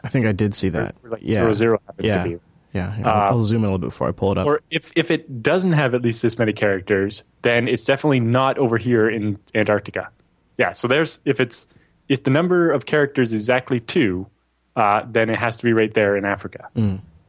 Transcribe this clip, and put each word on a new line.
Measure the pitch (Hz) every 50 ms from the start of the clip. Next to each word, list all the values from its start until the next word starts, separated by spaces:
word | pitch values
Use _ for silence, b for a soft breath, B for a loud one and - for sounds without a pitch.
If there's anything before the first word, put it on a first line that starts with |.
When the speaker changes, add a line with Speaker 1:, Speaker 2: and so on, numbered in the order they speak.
| -
Speaker 1:
I |
think | 123 - 135 113
I | 110
did | 101 92 107 104 101
see | - - 95
that. | 80 69 58 - - _
Speaker 2:
Where, | - 117
where, |
like, | 113 107 -
Speaker 1:
Yeah. | 71 110
Speaker 2:
zero | 104 92 113 107
zero | 101 113 117 110 - _
happens | - - - 98
Speaker 1:
Yeah. | 110 101 90 90
Speaker 2:
to | 87
be. | 85 85 _ _ _ _ _ _ -
Speaker 1:
Yeah, | 98 90 95 104
yeah. | 110 104 113
Speaker 2:
Uh, |
Speaker 1:
I'll, | 107 107 101 98 123
I'll | 120 110
zoom | 104 113 113 110
in |
a |
little | 101 95 90
bit | 76
before | - - - -
I | - -
pull | - - 98
it | 101
up. | 98 92
Speaker 2:
Or | 147 151 151 - -
if, | 160 160 - - -
if | 170 160 -
it | 165 151 - - 131 113 110
doesn't | 143 165 185 185 185 160
have | 151 143 123 123
at | 123
least | 123 117 113 -
this | - 117 117
many | 123 117 110 104
characters, | - 110 104 98 95 95 - 104 95 98 104 107 - - _ _ _
then | - 123 120 120 117
it's | 110 127 - -
definitely | - 175 - - 151 139 127
not | 117 113 120 127 131 135 127
over | - 139 113 117
here | 110 101 123 120 110 107 101
in | 107 113 104 107 101 - _ - -
Antarctica. | 110 104 - 107 101 - - - 95 - - _ _ _ _ _ _ _ _ _
Yeah, | - 120 87 -
so | - -
there's, | 120 131 151 160 151 - - -
if | 151 127 -
it's, | 127 120 - - - b b b b b b b _
if | - 139 123 -
the | 135
number | 135 151 175 175 180 175 170 165
of | 147 135 -
characters | - 156 151 143 139 - 135 123 113 113
is | 107
exactly | 104 123 123 127 127 - 135 120
two, | 117 - - 180 127 98 90 92 95 - _ _ _ _ _ _ _ _ -
uh, | 123 110 101 104 110 - 123
then | 113 117 113 110
it | 110 101
has | 120 117 117
to | - -
be | 117 113
right | 113 110 110 110
there | 110 104 101 101
in | 98 98
Africa. | 101 101 98 - 98 - - - - -
Speaker 1:
Mm. | 117 107 101 95 95 - - - - _